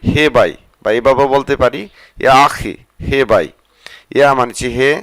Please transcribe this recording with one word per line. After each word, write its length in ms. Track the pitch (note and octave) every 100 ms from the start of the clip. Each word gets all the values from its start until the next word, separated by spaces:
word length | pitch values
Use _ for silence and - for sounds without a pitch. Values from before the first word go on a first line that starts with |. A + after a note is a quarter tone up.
হে 220 | - - D3+ B2
ভাই, 160 | F#2 - _ _
বা 80 | -
এভাবে 320 | A2+ A#2+ C3 C#3
বলতে 200 | C3+ C3+ C#3
পারি 240 | B2+ D3 G3+ _ _ -
ইয়া 160 | B2 C3 C#3+
আখি, 280 | - A2 - _ _ -
হে 100 | C3+
ভাই। 220 | B2+ G#2+ E2 _ _ _ - - _
ইয়া 140 | - C#3+
মানছে 320 | C3+ A#2+ A2+ C3 A#2
হে 140 | C3+ D3+